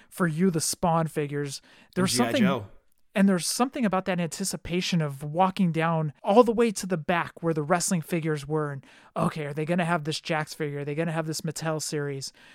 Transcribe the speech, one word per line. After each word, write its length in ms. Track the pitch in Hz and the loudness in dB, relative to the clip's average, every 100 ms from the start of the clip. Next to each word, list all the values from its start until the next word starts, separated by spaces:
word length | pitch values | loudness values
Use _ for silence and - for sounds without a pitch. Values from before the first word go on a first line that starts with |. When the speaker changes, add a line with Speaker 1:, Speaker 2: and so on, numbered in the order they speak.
| - | -10
Speaker 1:
for 180 | - 175 | 0 0
you, 220 | 151 190 | 4 2
the 120 | 160 | 2
Spawn 440 | - - 175 165 160 | -2 0 2 2 0
figures. 560 | 156 143 143 143 - - - - | -2 -4 -4 -6 -8 -16 -20 -8
There's 180 | 180 185 | 0 2
Speaker 2:
And 40 | - | 2
G 60 | |
I 20 | 247 | 2
Speaker 1:
something 180 | 277 | 4
Speaker 2:
Joe. 220 | 202 127 101 - _ _ _ | 4 2 -4 -18 _ _ _
Speaker 1:
And 140 | 208 196 | 4 4
there's 180 | 180 - | 4 0
something 400 | - 269 294 214 | -2 -2 0 0
about 200 | 185 190 | 0 -2
that 160 | 175 | -2
anticipation 800 | 165 - 190 170 - 175 - 170 | -2 -4 -6 -6 -4 -4 0 0
of 200 | 151 139 | 0 -4
walking 520 | 147 160 185 196 175 | -4 0 0 2 0
down 400 | 160 165 160 156 - | 2 0 0 -2 -4
all 220 | 220 214 233 | 2 6 6
the 80 | |
way 180 | 220 233 | 4 2
to 160 | 202 185 | 0 -4
the 80 | 175 | -4
back 480 | 147 170 143 - | 0 0 -2 -4
where 100 | 165 | -2
the 80 | 156 | 0
wrestling 400 | 147 180 - 180 | 2 0 2 0
figures 460 | - 170 160 151 139 | 0 -2 0 -2 -2
were. 240 | 156 147 | -2 -2
And, 140 | 139 - - - 208 | -6 -12 -20 -10 -2
okay, 280 | 175 165 143 | -2 -2 -6
are 80 | |
they 120 | 147 156 | -4 -2
gonna 180 | 175 | 0
have 220 | 165 175 151 | 2 0 -2
this 160 | 147 | -6
Jakks 340 | - 156 151 - | -2 -2 -2 -6
figure? 240 | 147 143 | -6 -4
Are 60 | 143 | -4
they 100 | 147 | -4
gonna 160 | 170 | -2
have 160 | 160 160 | -2 -4
this 140 | 156 | -4
Mattel 400 | 156 - 160 156 | -6 -6 -4 -4
series? 500 | - 151 143 135 - - - | -4 -4 -4 -6 -10 -14 -20